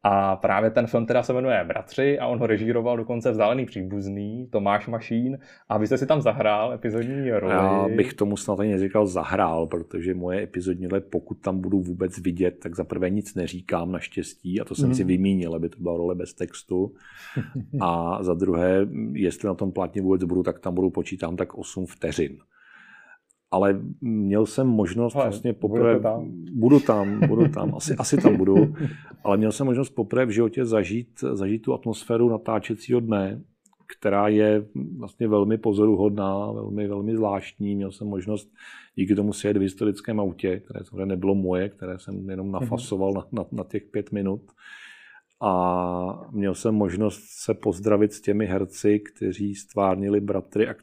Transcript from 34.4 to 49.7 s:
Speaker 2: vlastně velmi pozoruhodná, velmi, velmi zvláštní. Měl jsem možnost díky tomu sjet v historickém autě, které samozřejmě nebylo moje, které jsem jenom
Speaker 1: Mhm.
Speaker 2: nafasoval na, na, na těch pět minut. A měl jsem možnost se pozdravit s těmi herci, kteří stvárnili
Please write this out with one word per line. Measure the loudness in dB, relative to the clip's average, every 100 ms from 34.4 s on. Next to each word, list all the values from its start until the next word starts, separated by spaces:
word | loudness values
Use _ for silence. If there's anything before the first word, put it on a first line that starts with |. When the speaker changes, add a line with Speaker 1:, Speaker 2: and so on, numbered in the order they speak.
| 4 4 0 -10 -8 -10
Speaker 2:
vlastně | -14 _ 0
velmi | 2 2 2
pozoruhodná, | 0 4 4 4 2 0 -2 -2 -4
velmi, | -8 -6 -6 -4
velmi | -4 -4 -2
zvláštní. | -2 -2 -6 _ -4 -2
Měl | -4
jsem | -8 -8
možnost | -6 -4 -6 -8 _ -20 -20 -14
díky | -6 2
tomu | 2 2
sjet | -2 0 0
v |
historickém | 0 0 -2 -2 -4 -2
autě, | -2 -2 -4 -4
které | -8 -14
samozřejmě | -12 -8 -4
nebylo | -2 0
moje, | 2 2 0 -2
které | -6 -12 -12
jsem | -10 -10 -8
jenom | -8 -6
Speaker 1:
Mhm. |
Speaker 2:
nafasoval | -6 -4 -6 -4 -2 0
na, | -2 -4
na, | -8 -6
na | -8
těch | -8 -8
pět | -6 -8 -6
minut. | -4 -4 -4 -10 _ -20 -20 -20 -20 -20 -20 _ _
A | 0 2 2 0 -2 -4 -6 -8 -10
měl | -4 -2
jsem | 0 0
možnost | 2 0 0 -2 -4 -18 -12
se | -4
pozdravit | -2 -2 -2 2 4 4
s | 0
těmi | -4 -2 0
herci, | -2 -4 -2 2 2
kteří | -2 -8 -6 -4 -6
stvárnili | -6 -8